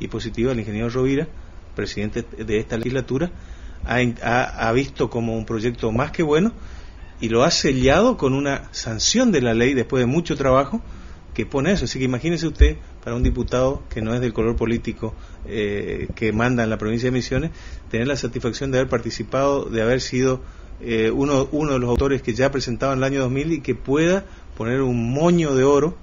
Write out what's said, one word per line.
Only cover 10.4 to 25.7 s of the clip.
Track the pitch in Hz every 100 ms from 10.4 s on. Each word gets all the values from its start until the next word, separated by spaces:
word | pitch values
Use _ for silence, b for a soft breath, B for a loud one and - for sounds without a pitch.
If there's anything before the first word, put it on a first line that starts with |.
| 135 131 143 226 B B B B -
que | - 110
pone | 143 143
eso. | 196
Así | 120 135
que | 131
imagínese | 123 156 170 160
usted, | 151 151 156 B -
para | -
un | 120
diputado | 127 123 113 127 131 147 -
que | -
no | 110
es | 120
del | 123
color | 110 113 117
político, | 113 117 117 104 110 B B B -
eh, | 107 104 101 95 - - -
que | 113
manda | 107 120 123
en | 113
la | 107
provincia | 107 117 127
de |
Misiones, | 127 113 127 160 B B B -
tener | 113 123
la | 135
satisfacción | 123 123 120 107 135
de | 131
haber | 131
participado, | 127 117 - 107 131 139 139 -
de | 113
haber | 110 127
sido, | - 127 131 131 B B B -
eh, | 120 113 110
uno, | 113 143 139 135
uno | 147 151
de | 135
los | 120
autores | 117 135 131
que | -
ya | 110 135
presentaba | 139 127 113 135
en | 131
el |
año | 135 139
dos | 127
mil | 135 151
y | 165
que | -
pueda | 120 - 143 165 190 196 B B -
poner | 110 127
un | 131 123 117
moño | 135 170 175 156
de | 131
oro | 135